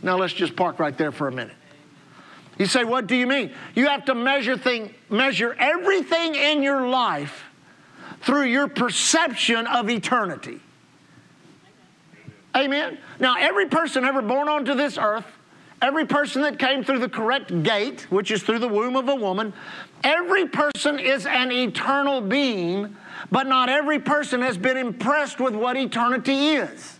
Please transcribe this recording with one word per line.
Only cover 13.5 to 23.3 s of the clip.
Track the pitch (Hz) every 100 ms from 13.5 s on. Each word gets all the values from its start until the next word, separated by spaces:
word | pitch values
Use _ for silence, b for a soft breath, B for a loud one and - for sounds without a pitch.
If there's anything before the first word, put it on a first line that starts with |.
| 392 381
person | 320 330 262
ever | 254 269
born | 214 262 294
onto | 302 254
this | 262 285 -
earth, | 220 220 - - _ B B B
every | 254 294 302
person | 294 294 262
that | 294 -
came | 269 269
through | 240 269
the | 240
correct | - 220 269 - 175
gate, | 156 214 233 - -
which | 185 202
is | 214
through | - 226
the | 240
womb | 208 240 254
of | 247
a |
woman, | 277 202 185 214 - B B B -
every | 262 320 349 381 339
person | - 294 277 294 285
is | 262 269
an | 185 247 254
eternal | 247 247 - - 277 285 277
being, | 202 262 277 208 170 190 208 B B B B